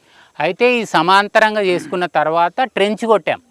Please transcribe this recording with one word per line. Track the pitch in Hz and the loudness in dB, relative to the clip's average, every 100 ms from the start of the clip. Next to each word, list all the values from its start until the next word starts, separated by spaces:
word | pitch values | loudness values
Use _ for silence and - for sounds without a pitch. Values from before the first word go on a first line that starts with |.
| _ _ _ - | _ _ _ -6
అయితే | 156 190 247 247 | -6 0 0 0
ఈ | |
సమాంతరంగా | 202 170 165 196 202 220 214 214 | 0 0 4 2 2 2 2 0
చేసుకున్న | 190 175 - 180 175 | 0 -2 -4 -6 -2
తర్వాత | 160 151 165 175 214 | -2 0 0 0 -2
ట్రెంచ్ | 262 190 202 208 226 | -4 -2 -2 -2 0
కొట్టాం. | 208 - 110 _ | 0 0 -6 _